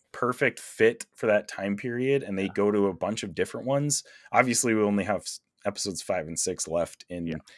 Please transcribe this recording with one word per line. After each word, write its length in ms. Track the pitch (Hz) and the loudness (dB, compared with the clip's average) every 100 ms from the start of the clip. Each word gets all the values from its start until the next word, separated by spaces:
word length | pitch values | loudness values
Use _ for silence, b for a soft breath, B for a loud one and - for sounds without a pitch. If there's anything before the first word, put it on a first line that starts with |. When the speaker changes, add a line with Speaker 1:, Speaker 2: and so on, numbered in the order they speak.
| _ | _
Speaker 1:
perfect 500 | - 123 127 127 - | -4 -2 2 0 0
fit 440 | - - 113 120 - | -6 4 4 4 -6
for 120 | - 117 | -2 2
that 200 | 104 - | 2 0
time 260 | - 98 101 | -6 -4 -4
period, 480 | 127 120 131 139 | -4 -2 0 0
and 160 | 101 95 | -2 -2
they 40 | 98 | -2
Speaker 2:
Yeah. 80 | - | 2
Speaker 1:
go 160 | 104 | 2
to 160 | 104 98 | 4 2
a 60 | |
bunch 280 | 87 92 110 | 0 -2 -4
of 120 | 104 82 | -4 -4
different 320 | - - 117 | -4 -4 -2
ones, 340 | 143 147 - B B B | 0 0 -2 B B B
obviously 420 | 117 127 113 120 | 2 4 2 2
we 80 | 110 | 4
only 220 | 104 101 | 4 4
have 200 | 95 92 | 2 -2
s-, 180 | - - _ _ 104 | -4 -12 _ _ -8
episodes 360 | 101 101 92 | -4 -6 -6
five 240 | - 92 80 | -4 -4 -4
and 140 | 82 | -4
six 300 | - 90 - | -4 -4 -2
left 340 | 85 82 - - | -2 -2 -6 -12
in 180 | 87 85 | -6 -6
Speaker 2:
Yeah. 80 | 69 b | -6 b